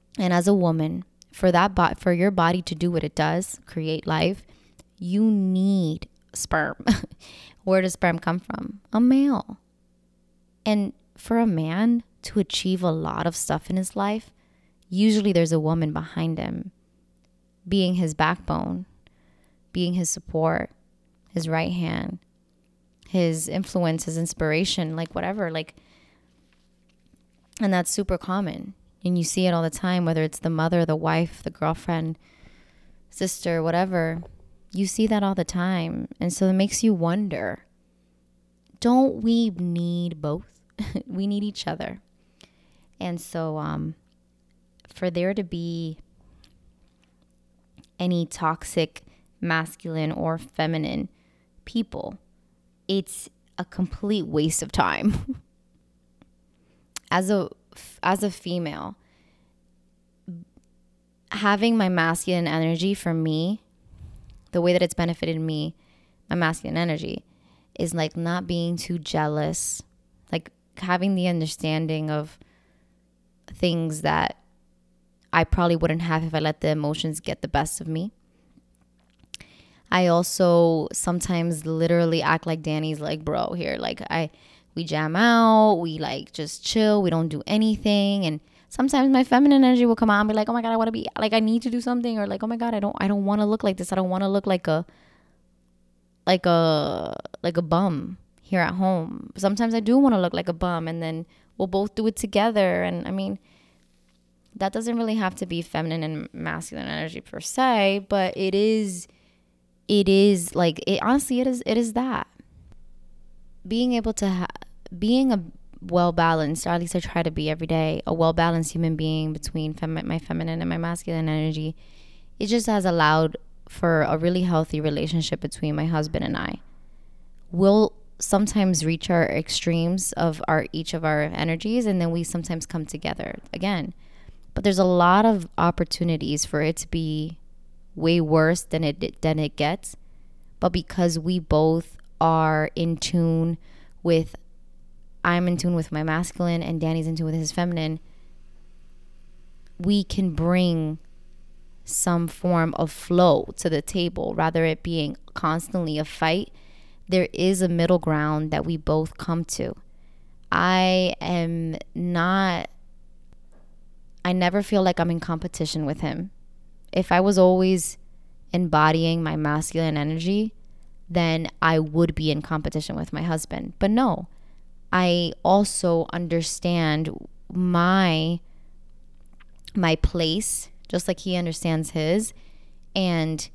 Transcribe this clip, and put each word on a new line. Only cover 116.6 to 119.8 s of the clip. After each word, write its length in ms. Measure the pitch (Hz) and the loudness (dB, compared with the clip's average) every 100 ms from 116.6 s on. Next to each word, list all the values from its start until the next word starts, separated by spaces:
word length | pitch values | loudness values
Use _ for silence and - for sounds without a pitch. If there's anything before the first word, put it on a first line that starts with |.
| 175 | 0
or 40 | |
at 100 | 170 | -2
least 160 | 170 180 | 0 -2
I 40 | |
try 220 | - 170 | -2 -2
to 80 | 165 | -2
be 180 | 160 151 | -2 -2
every 180 | 156 160 | -2 0
day, 360 | 160 156 160 - | 0 0 0 -2
a 60 | |
well-balanced 600 | 165 165 165 165 165 160 | 2 2 4 2 2 -2
human 240 | 165 165 156 | -2 0 0
being 360 | 156 156 156 | -2 -2 -2
between 420 | 151 156 160 156 | -6 -6 -6 -6
femi-, 300 | 156 | -6